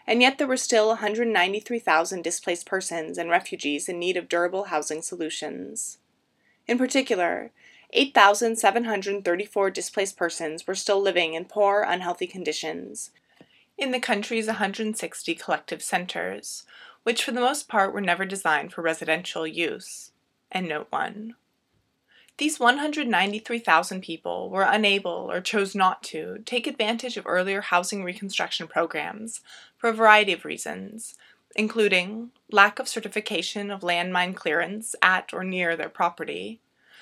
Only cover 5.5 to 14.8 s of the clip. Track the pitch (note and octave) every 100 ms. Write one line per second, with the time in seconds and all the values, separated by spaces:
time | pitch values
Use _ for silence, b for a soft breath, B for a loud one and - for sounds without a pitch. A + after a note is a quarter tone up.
5.5 | - - - - - _ _ _ _ _
6.5 | _ - A#3+ B3+ C4+ C4 G3 F3 F2 -
7.5 | b b b b - C#4 - G3+ G#3 A#3
8.5 | A3+ G#3 G#3 A#3 G#3 G3 G3+ G3 F3 G#3
9.5 | - G3 F#3+ F3+ - G3 - E3+ - D#3+
10.5 | D#3+ - F#3+ - G3 G3 F3+ E3 D#3+ F3+
11.5 | G#3+ G3+ G3+ - F3+ F3+ F3 F3+ F#3+ E3
12.5 | D3+ D#3+ E3 G3 G#3+ - b b b b
13.5 | b b - C4+ B3 - G#3 G#3 A#3 A3
14.5 | A3 G3+ G3